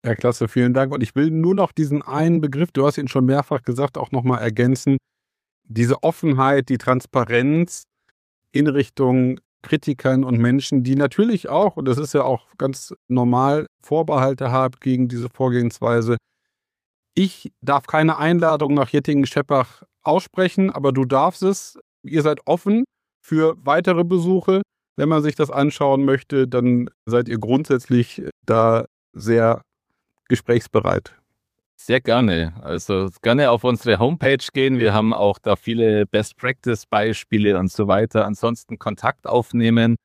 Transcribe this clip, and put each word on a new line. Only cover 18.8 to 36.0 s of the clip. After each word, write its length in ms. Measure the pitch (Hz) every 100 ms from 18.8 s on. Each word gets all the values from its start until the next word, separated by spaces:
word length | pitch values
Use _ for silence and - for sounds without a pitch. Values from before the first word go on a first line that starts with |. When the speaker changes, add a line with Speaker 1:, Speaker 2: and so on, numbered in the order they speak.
| 131
Speaker 1:
Jettingen-Scheppach 920 | 147 135 143 135 - 135 139 127 - _ _
aussprechen, 680 | - 170 - - 185 - 190
aber 220 | - 139
du 120 | 131
darfst 380 | 127 135 165 -
es. 380 | 190 196 - - _ _
Ihr 180 | - 156
seid 240 | 147 - -
offen 380 | 175 202 220 269 _ _ _
für 360 | - 156 160 165
weitere 460 | 127 156 180 170
Besuche. 580 | 175 180 170 185 - 190 202 _ _ -
Wenn 120 | 147
man 140 | 156
sich 120 | 151
das 160 | 147 147
anschauen 540 | 135 143 - 139 135
möchte, 420 | 139 131 - 143 127
dann 440 | 123 123 123 120 _ -
seid 220 | 120 117
ihr 100 | 117
grundsätzlich 840 | 107 135 156 131 - 123 117 - - -
da 400 | - 113 113 113 - _ _
sehr 500 | - 104 117 113 117 _ _ _ _ _ _ _
gesprächsbereit. 840 | 127 - 120 - 110 90 92 - _ _ _ _ _ _ _
Speaker 2:
Sehr 220 | - 127
gerne. 540 | 123 117 113 82 82 92
Also 480 | 71 82 - 95 95 -
gerne 300 | 113 123 139
auf 120 | 117
unsere 360 | 123 117 123 98
Homepage 460 | 120 165 135 135 -
gehen. 260 | 135 135 127
Wir 160 | 110
haben 180 | 107 107
auch 260 | 113 101 98
da 180 | 107 98
viele 500 | - 117 113 107